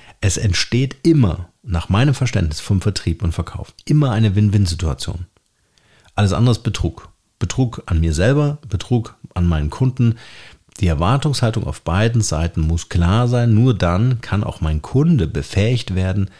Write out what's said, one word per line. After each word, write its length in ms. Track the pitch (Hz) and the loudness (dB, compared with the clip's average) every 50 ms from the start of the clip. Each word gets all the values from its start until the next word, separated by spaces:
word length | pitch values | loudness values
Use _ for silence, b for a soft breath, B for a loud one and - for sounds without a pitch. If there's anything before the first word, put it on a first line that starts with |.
| B B B B | B B B B
Es 160 | - 98 - | -2 -2 -2
entsteht 640 | - - 110 85 - - - - 120 139 131 - - _ | 0 -2 -2 0 0 -2 -2 0 -2 0 -2 -4 -2 _
immer, 500 | 165 165 151 120 92 76 82 90 - _ _ _ | 2 4 4 4 2 0 -4 -8 -14 _ _ _
nach 240 | 127 90 82 - - | -4 -4 -4 -2 0
meinem 260 | 90 101 135 151 135 | 2 2 2 2 2
Verständnis 460 | - 131 120 - 104 92 80 76 - | 0 -2 -2 0 -2 -2 -2 -4 -6
vom 220 | - - 101 95 | -4 -2 -2 0
Vertrieb 420 | - 104 95 - - - 82 - - | 0 -2 -4 -2 -4 -4 -4 -2 -2
und 80 | 85 | -4
Verkauf, 420 | 80 - 85 - - - - - _ - _ | -2 -4 -6 -8 -8 -12 -14 -14 _ -20 _
immer 260 | - 147 151 147 131 | 0 2 2 2 2
eine 240 | 110 104 113 107 95 | 2 2 2 2 4
Win-Win-Situation. 880 | 104 104 104 98 104 101 85 82 80 - 78 69 - - - - 85 87 - _ _ _ _ b b b b b b b b b b b b b | 4 2 4 4 2 2 2 0 -2 -2 -4 -4 -4 -6 -8 -8 -8 -10 -12 _ _ _ _ b b b b b b b b b b b b b
Alles 180 | - 101 95 87 | 0 0 2 2
andere 180 | 76 113 127 | 2 2 2
ist 120 | 117 - - | 2 0 -2
Betrug. 460 | 110 104 - - 110 - - - - _ _ _ _ _ _ | -4 -4 -2 -4 -4 -4 -8 -18 -20 _ _ _ _ _ _
Betrug 440 | - 92 - - 131 117 - - - | -6 -4 -2 -2 -2 -2 -4 -8 -6
an 140 | - 87 80 | -2 0 2
mir 140 | 80 82 76 | 2 2 2
selber, 440 | 73 92 117 139 147 147 143 147 147 - 113 | 2 2 2 2 2 2 0 -2 -6 -8 -8
Betrug 500 | - - - - 127 120 113 - - _ - - - | -6 -6 -2 -2 -2 -2 -2 -4 -12 _ -20 -10 -4
an 140 | 92 87 87 | -2 0 0
meinen 220 | 82 78 73 73 | 2 0 0 -2
Kunden. 460 | - - 131 131 127 - 120 117 113 B B B B B B B B B B B _ - | -2 -2 -2 -2 0 2 0 0 0 B B B B B B B B B B B _ -2
Die 80 | - 87 | 0 0
Erwartungshaltung 800 | 80 71 80 95 127 143 - 156 135 - - 113 113 - - | 2 2 0 0 0 0 0 -2 -2 0 0 0 0 -2 -4
auf 160 | - - - | -6 -8 -8
beiden 400 | - - 82 92 110 117 120 117 | -6 -2 0 0 0 2 2 0
Seiten 400 | 107 - 80 78 80 85 - 82 | 0 0 0 -2 -2 -2 -2 -2
muss 280 | 80 76 85 85 - - | 0 0 0 -2 -4 -2
klar 380 | - 87 87 87 95 117 123 120 | -2 0 2 2 2 2 2 0
sein. 260 | 120 123 120 120 110 | 0 0 2 4 4
Nur 200 | 107 120 131 123 | 4 4 4 2
dann 480 | 90 90 87 87 92 110 127 131 113 | 2 0 0 2 2 2 0 0 -2
kann 220 | - - - 101 - | -4 -4 -4 -2 -2
auch 180 | - - - | -4 -6 -4
mein 200 | 82 78 78 76 | -2 -2 -2 -2
Kunde 460 | - - - 131 151 170 170 131 85 73 | -4 -2 0 2 2 4 4 2 2 0
befähigt 680 | - 78 69 - - 95 101 113 131 120 - - 95 | -2 -6 -6 -4 -2 0 0 2 0 -2 -4 -4 -4
werden, 340 | 92 92 92 95 101 98 92 B B | -2 -2 0 0 -2 -2 -4 B B